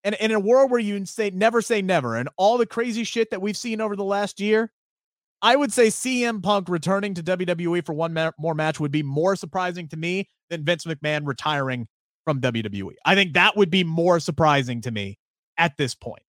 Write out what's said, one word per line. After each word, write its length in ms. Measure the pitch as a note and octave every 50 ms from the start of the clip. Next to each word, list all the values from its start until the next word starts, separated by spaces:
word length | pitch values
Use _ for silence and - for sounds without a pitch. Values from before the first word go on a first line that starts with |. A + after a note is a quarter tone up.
and, 120 | - - G#3+
and 160 | - G#3+ A3
in 40 | A3
a 40 | G#3+
world 300 | G3 G#3 B3 C4 C4+ C4
where 100 | B3 A#3+
you 240 | A3 G3+ G3+ G3+ G3
say, 240 | F3 - - G#3+ G3+
never 320 | F#3 F#3 G#3+ A#3 A3+ A#3
say 200 | - - A#3 G#3
never, 340 | F#3+ F#3 F#3 D#3+ B2+ A#2+ A2+
and 120 | A2+ B2 C3 _
all 220 | - F#3 G#3 A#3+ B3
the 80 | A#3
crazy 380 | - - A#3 A#3 B3 G#3+ A#3 A3+
shit 260 | - - A#3 A3+ -
that 120 | A3+ F#3
we've 140 | F#3+ G#3+ G3+
seen 240 | - - A#3+ A3 G#3+
over 160 | A3 G#3+ G#3
the 80 | G3 G3+
last 360 | F#3+ G3+ G3+ G3+ F#3+ - -
year, 320 | G3 G#3 G#3+ A3 A3+ A3 _ _ _ _ _ _ _ _ _ _ _ _ _ _
I 140 | - A3+ B3+
would 160 | C#4+ D4 A#3+
say 180 | - B3 A#3+ A3
C 340 | - - - B3+ B3+ B3 A#3+
M 180 | A#3 A3+ G#3
Punk 260 | E3+ G3 G#3 G3+ F3+ F3+
returning 460 | F3+ E3 C#3+ E3 F#3+ G3 G3+ G3+ F#3+
to 80 | F3
W 240 | D#3+ F3 F#3 F3+ F#3
W 300 | F3 F3+ E3+ F3 E3+ E3+
E 40 | F3
for 120 | E3 -
one 200 | D#3 D3+ E3 E3
ma-, 200 | E3 D#3+ D#3+ D#3+ - -
more 160 | D3+ E3 D#3+
match 240 | D3+ D#3 D#3 D3+ -
would 140 | D3+ D3
be 100 | C#3+ D3+
more 320 | D3+ C#3 C#3 D3 E3 F#3+ G3
surprising 540 | F3+ - D#3 - F#3+ F3+ F3+ F3 F3+ E3+ D3
to 80 | -
me 320 | D#3 D#3+ E3+ F3+ F#3+ F#3+ _ _ _ _ _
than 160 | E3+ E3 D3
Vince 200 | E3 F3 E3 -
McMahon 380 | E3 D#3+ D3 D#3 D3+ D3+ D3+ D3+
retiring 640 | C#3+ B2+ - - D#3 D3+ C#3+ C3+ C3 B2+ B2 A#2 - _ _ _ _ _ _ _
from 160 | D#3+ D3 C3+
W 220 | B2 B2+ A#2 A#2
W 280 | G#2+ G#2+ G2 G2+ F#2+ E2+
E. 60 | - _ _
I 100 | D3+ F#3
think 200 | G3 G3 F3 C#3
that 220 | F3 F3+ G#3 -
would 140 | G#3 G3+ E3
be 120 | D#3+ F#3+
more 380 | F3+ E3 D#3+ E3 E3+ F#3 F3 E3+
surprising 600 | - - D3 - E3 D3+ D3 C#3 C3 B2 B2 A#2+
to 80 | A2 B2+
me 280 | A2+ G#2 G2+ G2 F#2+ _ _ _ _ _ _ _ _ -
at 180 | E3+ E3+ -
this 180 | - C#3+ A#2+ -
point. 280 | _ - A#2+ - - _